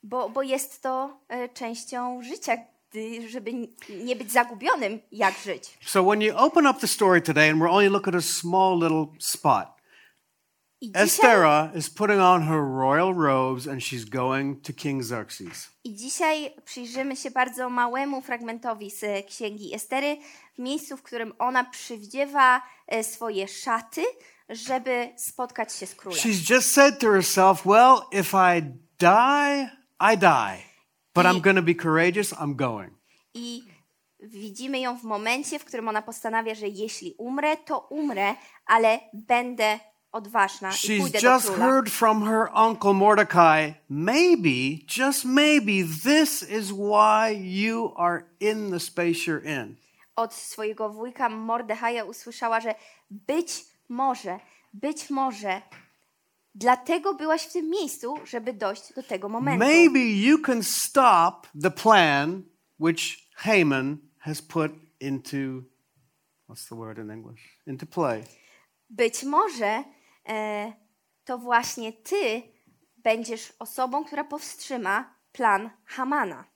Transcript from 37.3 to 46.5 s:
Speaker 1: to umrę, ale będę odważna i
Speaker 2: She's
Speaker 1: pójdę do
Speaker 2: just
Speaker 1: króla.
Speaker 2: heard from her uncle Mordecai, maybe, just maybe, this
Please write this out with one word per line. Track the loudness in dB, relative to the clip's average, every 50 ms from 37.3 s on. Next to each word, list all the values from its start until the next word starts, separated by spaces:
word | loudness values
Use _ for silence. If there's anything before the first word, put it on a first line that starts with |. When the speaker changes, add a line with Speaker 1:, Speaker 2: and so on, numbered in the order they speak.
| -6 -4 -2 -2 -2
Speaker 1:
to | -4 -6 -8 -8 -8
umrę, | -8 _ -8 -6 -6 -4 -4 -2 -2 -2 -4 -6 -12 -20 _ _ _
ale | 2 2 4 4 2 2 0 -4 _
będę | -20 -20 -4 _ 0 0 0 -4 -4 -2 0 0 0 -2 -8 _ _ _ _ _
odważna | -14 -12 -12 -4 0 0 0 0 0 -8 -8 -6
i |
Speaker 2:
She's | -6 -4 -2 -2 0 0
Speaker 1:
pójdę | 0 0 -2 2
do | 4 6 6
Speaker 2:
just | 6 2
Speaker 1:
króla. | 0 0 0 2
Speaker 2:
heard | 2 2 2 0 -2
from | -2 2 2 2 4 2 0
her | 0 2 0 0 0 2
uncle | 2 2 2 2 0 2 2 4
Mordecai, | 6 6 6 6 6 4 4 6 6 8 8 6 4 2 -2 -6 _ _ _
maybe, | -6 -4 -2 0 2 4 6 4 4 4 4 0 0 0 -2 -4 -4 -6 -10 -10 -4 -2
just | 0 0 0 -2 -4
maybe, | 0 2 4 4 6 4 4 2 2 0 0 0 -2 -4 -4 0
this | 2 4 4 4 2 0 -6 -8 -6